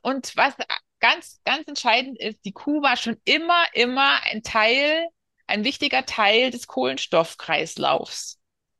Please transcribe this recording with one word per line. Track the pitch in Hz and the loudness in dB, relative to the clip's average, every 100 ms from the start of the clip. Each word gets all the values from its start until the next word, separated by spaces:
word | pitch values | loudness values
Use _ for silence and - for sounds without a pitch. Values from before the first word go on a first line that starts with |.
und | - 269 - - | -4 -4 -4 0
was | 262 - - - - _ | 0 0 -8 -8 -10 _
ganz, | 226 330 - - - | 2 2 -4 -8 -4
ganz | 277 302 | -4 -4
entscheidend | 285 247 226 262 254 | -2 2 2 0 -6
ist, | 214 220 196 | -10 -8 -12
die | |
Kuh | - - 302 | -8 -2 0
war | 277 247 | 2 0
schon | 226 226 - | -2 -4 0
immer, | 294 330 320 339 | 0 2 2 2
immer | - 240 254 277 277 | 2 0 2 2 2
ein | - 220 | -2 -4
Teil, | - 220 214 254 285 320 339 - _ _ - | -2 2 2 4 2 0 -2 -10 _ _ -4
ein | 208 214 | -2 -2
wichtiger | - 190 196 - | -2 -2 0 -2
Teil | - 202 220 254 | 2 4 4 2
des | 247 - | -2 -8
Kohlenstoffkreislaufs. | - 254 135 - 170 165 - - 151 165 - 135 139 - - - - _ _ _ | -4 -2 -2 0 2 0 -4 -4 -4 -4 -2 0 0 -2 -10 -12 -16 _ _ _